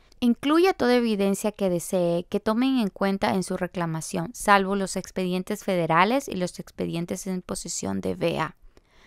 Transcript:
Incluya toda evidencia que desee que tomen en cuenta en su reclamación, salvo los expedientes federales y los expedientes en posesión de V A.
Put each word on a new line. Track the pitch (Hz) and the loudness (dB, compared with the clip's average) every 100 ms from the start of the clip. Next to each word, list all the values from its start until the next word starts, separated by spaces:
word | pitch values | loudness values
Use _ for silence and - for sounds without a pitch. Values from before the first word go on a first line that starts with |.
| _ - | _ -2
Incluya | 240 233 277 320 381 | 0 2 4 4 4
toda | 370 247 247 | 4 2 4
evidencia | 233 202 196 196 214 | 2 2 2 0 -2
que | - 190 | -2 0
desee | 175 - 185 175 170 180 | 0 0 0 2 0 -2
que | 202 | -2
tomen | - 220 262 262 | 0 0 2 2
en | 202 | 0
cuenta | - 196 196 214 | 0 -2 0 0
en | 196 | 0
su | 180 185 | -2 -4
reclamación, | 180 185 165 160 - 185 170 | -4 -4 -4 -4 -4 -6 -6
salvo | - - 202 190 202 | -2 4 4 4 -2
los | 190 190 | -2 -4
expedientes | - - 180 185 180 - | -6 -4 -2 -2 -4 -6
federales | - 180 160 165 196 262 - | -2 0 2 4 4 2 -2
y | |
los | 185 175 - | -4 -6 -6
expedientes | - - 175 165 170 190 - | -16 -6 -4 -4 -4 -6 -6
en | 185 | -6
posesión | - 196 - - 190 196 | -6 -8 -6 -6 -4 -4
de | 185 180 | -4 -2
V | 170 143 | -2 -2
A. | 156 - - - _ _ | -4 -8 -20 -20 _ _